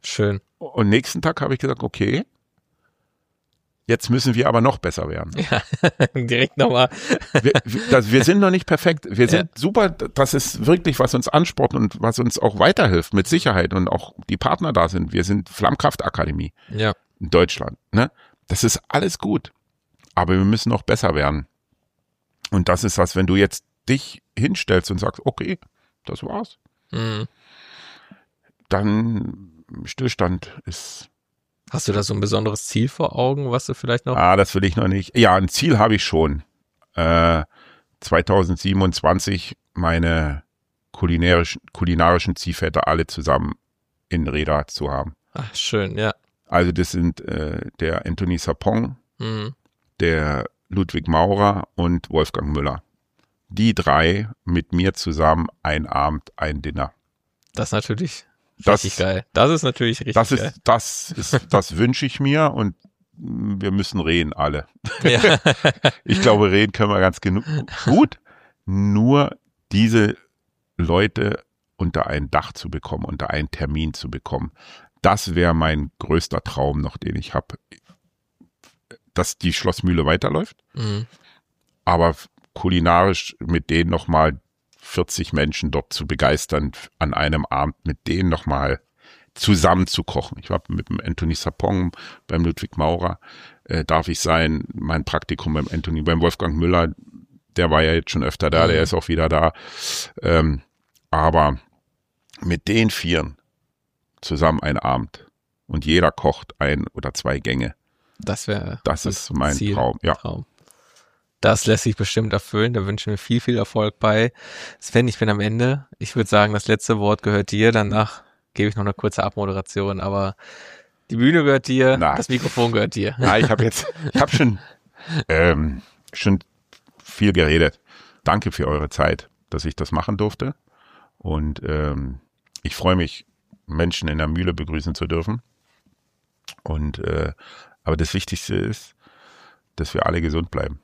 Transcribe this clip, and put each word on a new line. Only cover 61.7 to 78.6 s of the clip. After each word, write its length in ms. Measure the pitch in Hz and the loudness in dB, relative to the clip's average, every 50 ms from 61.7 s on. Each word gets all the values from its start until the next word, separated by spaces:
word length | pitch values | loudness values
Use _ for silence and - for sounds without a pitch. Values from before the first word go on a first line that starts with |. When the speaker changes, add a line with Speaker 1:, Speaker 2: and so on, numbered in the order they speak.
| - | -2
Speaker 1:
<laughs> 0 | |
Speaker 2:
wünsche 300 | 80 107 117 131 - - | 0 2 2 2 0 -4
ich 140 | 135 - - | -6 -4 -2
mir 320 | 143 139 139 151 156 151 - | -2 0 2 2 2 2 2
und 220 | - 110 101 85 _ _ - _ _ _ _ _ | 0 -2 -2 -2 _ _ -20 _ _ _ _ _
wir 540 | - 80 80 - 117 110 104 101 98 98 101 92 | -16 -12 -10 -8 -6 -4 -4 -4 -2 -2 -2 0
müssen 280 | 98 98 - - 101 | 0 -2 -2 -2 -4
reden 320 | 80 76 82 87 82 76 73 | -2 0 0 0 0 -2 -2
alle. 340 | - 76 73 73 73 71 _ _ _ _ - - - - | -2 -2 -2 -2 -4 -8 _ _ _ _ -12 -10 0 2
Speaker 1:
Ja. 180 | 135 123 117 | 2 4 6
Speaker 2:
<laughs> 840 | - 202 165 135 - 160 131 - - 139 123 - - 143 - - _ | 6 6 4 6 4 2 0 4 2 0 0 2 0 0 0 0 _
Ich 160 | - - 95 | 0 0 4
glaube, 300 | 98 117 107 104 104 98 92 | 6 6 6 6 6 6 6
reden 200 | 101 107 110 - | 4 4 2 2
können 180 | - 110 104 | 0 0 2
wir 100 | 104 98 | 2 4
ganz 200 | 92 92 87 - | 4 2 2 2
genu-, 220 | - 101 90 101 - | -2 0 0 0 -2
Speaker 1:
<laughs> 420 | 156 156 151 - - - - - | -2 -4 -4 -4 -6 -10 -6 0
Speaker 2:
gut. 360 | - 131 214 302 294 - _ _ _ - _ _ _ _ _ _ | 4 6 6 6 4 2 _ _ _ -20 _ _ _ _ _ _
Nur 720 | - 95 98 101 104 101 104 110 120 135 143 143 147 - _ _ _ _ _ _ _ - | -4 0 0 2 2 4 4 4 6 6 4 4 2 -2 _ _ _ _ _ _ _ 2
diese 440 | 98 110 113 113 117 107 104 104 - _ _ _ _ _ _ _ _ _ _ _ | 2 4 4 4 4 4 2 0 -4 _ _ _ _ _ _ _ _ _ _ _
Leute 680 | _ 85 80 82 90 101 107 - - - 104 - - - _ _ _ _ _ _ | _ -2 2 2 2 2 2 0 -2 -2 -2 -2 -4 -10 _ _ _ _ _ _
unter 300 | _ 95 85 80 78 - - | _ -4 -2 0 -2 -2 -2
ein 220 | 69 76 71 67 | -2 -4 -4 0
Dach 220 | - 76 73 - - | 0 -2 -2 -2 -14
zu 160 | - - 76 | -14 -12 -8
bekommen, 340 | 76 76 - - - 78 78 | -8 -8 -8 -8 -8 -8 -6
unter 260 | - - 71 - - | -8 -6 -6 -6 -4
einen 200 | - 73 76 73 | -4 -4 -4 -6
Termin 420 | - - - 71 73 76 78 78 73 | -6 -6 -6 -4 -2 -2 -2 -4 -4
zu 160 | - - - | -8 -10 -10
bekommen, 420 | - - _ - - 67 - 76 - _ - - - - - _ _ _ - | -10 -10 _ -8 -6 -6 -6 -8 -10 _ -20 -20 -20 -20 -20 _ _ _ 2
das 320 | 95 98 104 - 95 85 | 2 2 2 0 -2 0
wäre 200 | 85 87 85 82 | 2 2 2 2
mein 360 | 82 80 78 80 78 71 69 _ _ | 2 2 2 0 0 -2 -6 _ _
größter 440 | - - 73 82 - - - - - | -6 0 0 0 0 -2 -6 -6 -6
Traum 380 | - - - 67 71 73 73 | -6 -4 -2 -2 -2 -2 -2
noch, 160 | 71 67 - | -4 -4 -6
den 180 | - - - 69 | -8 -8 -6 -6
ich 180 | 69 - - - | -6 -8 -6 -6
hab. 200 | - - _ - - _ _ - - _ _ _ _ _ _ _ _ _ _ _ _ - _ _ _ | -6 -6 _ -14 -18 _ _ -20 -20 _ _ _ _ _ _ _ _ _ _ _ _ -20 _ _ _